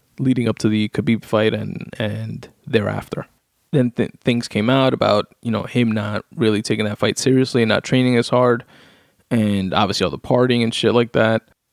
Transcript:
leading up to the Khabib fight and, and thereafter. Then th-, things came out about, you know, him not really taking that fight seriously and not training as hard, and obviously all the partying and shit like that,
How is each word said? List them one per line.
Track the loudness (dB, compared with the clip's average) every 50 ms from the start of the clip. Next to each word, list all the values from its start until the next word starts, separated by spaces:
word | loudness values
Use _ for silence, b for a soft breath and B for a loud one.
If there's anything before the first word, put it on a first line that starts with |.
| _ _ _ -4
leading | -2 0 0 0 0 -2
up | -2 0
to | 0 0
the | 0 0 0 -2
Khabib | -4 -2 0 0 0 -2 -2
fight | -2 0 0 2 0 0
and, | -2 -6 -8 -8 -10 -12 -12 -8 -8
and | -6 -6 -6 -6 -8 -8 -10 -12 -14 -18 _ _ _ -2
thereafter. | -2 0 0 0 -4 -6 -6 -8 -10 -10 -10 -12 _ _ _ _ _ _ _ _
Then | 0 0 0 0
th-, | 0 -2 -4 -4 -6 _
things | _ -2 0 0 -2 -4
came | -2 -2 0 2
out | 2 2 2 2 2
about, | 2 2 2 2 0 0 -4 _ _
you | -6 -4
know, | -4 -4 -4
him | -2 -2 0 0 0
not | 0 -2 -4 -4 -6 -8 -8 _ -4
really | 0 0 2 2 0
taking | 0 -2 -2 -2 -2
that | -4 -2 -2
fight | -2 -2 -2 0
seriously | 0 2 2 4 2 2 2 2 2
and | 2
not | 2 0 0
training | 0 0 2 2 4 2 2
as | 2 2
hard, | 2 2 4 4 2 0 -2 b b b b b b b b b b b b _
and | 0 0 2 0 0 0 -2 -2 0
obviously | 0 0 0 0 -2 -2
all | -2
the | -2 -6
partying | -2 0 2 2 4 2 2 0 0
and | -2 -2
shit | 0 0 2 4
like | 4 2 2 2
that, | 2 2 2 2 0 -2 _ _ _ _ _